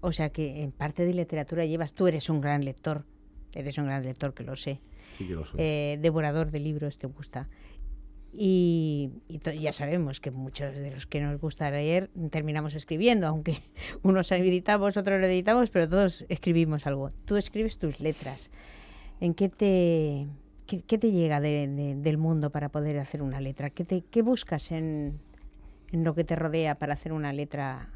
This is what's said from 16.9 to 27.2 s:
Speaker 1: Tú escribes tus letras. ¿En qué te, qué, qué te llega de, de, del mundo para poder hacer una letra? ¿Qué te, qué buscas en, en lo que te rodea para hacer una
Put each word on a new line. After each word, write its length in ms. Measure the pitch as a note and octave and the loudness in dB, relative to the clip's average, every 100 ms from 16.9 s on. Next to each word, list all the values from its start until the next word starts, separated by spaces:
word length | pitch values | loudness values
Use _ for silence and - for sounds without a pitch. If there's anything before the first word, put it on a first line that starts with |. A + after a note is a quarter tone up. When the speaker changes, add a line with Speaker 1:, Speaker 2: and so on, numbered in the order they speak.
| C#3 C#3 - | -2 -4 -8
Speaker 1:
Tú 140 | - G#3 | 0 0
escribes 400 | G3 G#3 A3 - | 0 -2 -2 -2
tus 220 | E3 C#3+ | -4 -2
letras. 500 | D#3+ D#3 C#3+ C3 - - - - - - - - | -2 -2 -8 -10 -16 -20 -20 -20 -20 -20 -18 -2
¿En 120 | F3 | -2
qué 140 | E3 G3 | 2 0
te, 800 | - G3+ F#3 F3 E3 D#3 C#3+ C#3+ D3 - - - | 2 4 6 6 4 2 -2 -6 -10 -18 -20 -8
qué, 140 | F#3 | -8
qué 160 | - A3 | 0 2
te 140 | A3+ | 4
llega 280 | F#3+ E3 D3 | 4 4 2
de, 280 | D3+ D3 C#3+ | 2 0 0
de, 280 | C#3 C#3+ C#3 | -2 -2 0
del 220 | D3+ D3+ | 0 2
mundo 320 | D#3+ D#3+ D3 | 2 2 0
para 200 | D3 C#3+ | -2 -4
poder 300 | D3+ D3+ D3 | -2 -2 -2
hacer 220 | C#3 - | -4 -4
una 180 | C#3 C3+ | -4 -4
letra? 300 | C3+ C#3 C#3+ | -6 -6 -8
¿Qué 160 | - F3 | -6 -2
te, 180 | F#3 - | -2 0
qué 100 | A#3 | 2
buscas 500 | A3+ B3 - D#3 - | 4 2 0 -4 -4
en, 460 | D#3+ D#3+ D3+ D3 D3 - - - - - - - | -4 -2 -2 -4 -6 -12 -20 -20 -20 -20 -20 -4
en 100 | E3+ | 0
lo 100 | E3 | 0
que 120 | D#3 E3 | 0 0
te 100 | D#3+ | 0
rodea 400 | D#3+ D#3+ D#3 C#3+ | 0 0 0 0
para 200 | C#3+ C#3+ | -2 -4
hacer 180 | E3 | -4
una 180 | D#3+ | -4